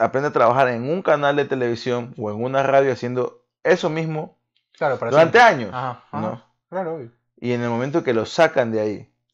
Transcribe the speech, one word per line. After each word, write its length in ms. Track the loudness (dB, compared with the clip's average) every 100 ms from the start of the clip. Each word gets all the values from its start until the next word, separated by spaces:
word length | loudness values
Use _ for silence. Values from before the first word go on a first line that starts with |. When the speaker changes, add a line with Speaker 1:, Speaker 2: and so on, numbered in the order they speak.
Speaker 1:
aprende 280 | -2 0 -2
a 40 |
trabajar 340 | 2 2 4 2
en 200 | 0 -4
un 120 | -2
canal 340 | 0 0 2 0
de 100 | -2
televisión 680 | -2 -2 -2 -4 -4 -6 -8
o 120 | -8
en 120 | -6
una 200 | -2 0
radio 280 | 2 4 2
haciendo 480 | 0 -4 -4 -6 -8 _ _
eso 260 | 0 0 0
mismo 480 | -4 -4 -6 -10 _ _ _ _ _
Speaker 2:
Claro, 200 | -4 -2
para 120 | 2
Speaker 1:
durante 280 | 4 6 8
Speaker 2:
siempre. 240 | 6 4
Speaker 1:
años, 100 | -2
Speaker 2:
Ajá, 300 | -6 -8 -10 _
ajá. 100 | -8
Speaker 1:
¿no? 220 | -6 -8 -14 _ _
Speaker 2:
Claro, 260 | -8 -6 -8
obvio. 160 | -12 _ _ _
Speaker 1:
Y 140 | -4
en 80 | -2
el 60 | -2
momento 340 | -2 -2 -2
que 100 | 0
lo 120 | 0 0
sacan 460 | 2 2 2 0
de 80 | 0
ahí 300 | -2 -4 -12 _ _